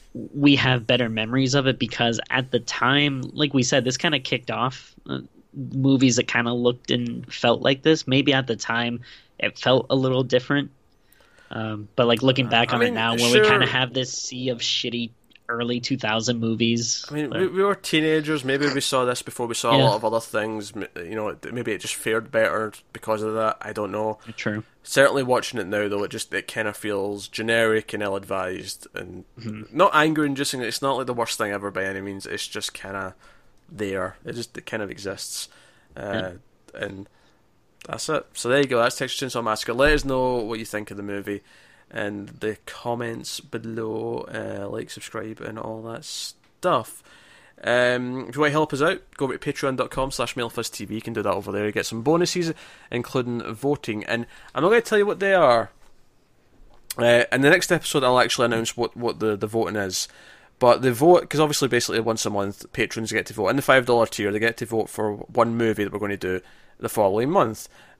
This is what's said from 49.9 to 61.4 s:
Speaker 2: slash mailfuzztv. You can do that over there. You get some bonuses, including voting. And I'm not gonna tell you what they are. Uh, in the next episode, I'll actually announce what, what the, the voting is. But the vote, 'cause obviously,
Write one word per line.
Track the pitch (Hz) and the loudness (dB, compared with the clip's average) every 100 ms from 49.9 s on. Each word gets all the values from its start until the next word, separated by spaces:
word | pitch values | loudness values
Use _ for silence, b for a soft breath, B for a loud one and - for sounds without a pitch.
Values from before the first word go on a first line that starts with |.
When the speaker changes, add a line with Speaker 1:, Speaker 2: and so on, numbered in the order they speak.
| - 135 | -4 -4
Speaker 2:
slash | - 117 - | -2 -4 -4
mailfuzztv. | 117 - 113 - 104 | -6 -4 -8 -8 -8
You | 110 | -8
can | 117 | -6
do | 110 | -2
that | 101 | 0
over | 95 101 | -2 -2
there. | 98 107 | -2 -2
You | |
get | 104 - | -2 -4
some | 113 | -2
bonuses, | 117 165 175 180 165 156 B B B | 2 2 2 0 -2 -4 B B B
including | 123 120 131 123 120 - | -8 -4 -4 -2 -4 -6
voting. | 110 139 147 - 107 - | -4 -2 -2 -4 -6 -4
And | 117 117 B B | -4 -6 B B
I'm | 127 | 0
not | 165 | 4
gonna | 233 | 4
tell | 233 214 | 4 2
you | 208 | 2
what | 175 | 0
they | 196 | 2
are. | 185 147 117 104 - - - _ _ _ _ _ - - - - - | 6 6 6 2 -8 -20 -20 _ _ _ _ _ -20 -20 -18 -10 0
Uh, | 120 120 - | 6 6 4
in | 127 | 4
the | 139 | 6
next | 180 - | 6 4
episode, | 165 - 151 | 0 0 2
I'll | 127 127 | 4 6
actually | - - 120 | 4 4 2
announce | 113 113 - | 2 -2 -2
what, | 117 - | -4 -2
what | 117 80 | -4 -2
the, | 107 104 | -2 0
the | 107 | -2
voting | 113 92 104 | 0 0 -2
is. | 95 92 - B B B B - | -2 -4 -6 B B B B 4
But | 123 113 | 6 6
the | 131 | 4
vote, | 117 160 180 - | 4 8 8 6
'cause | |
obviously, | 143 | 2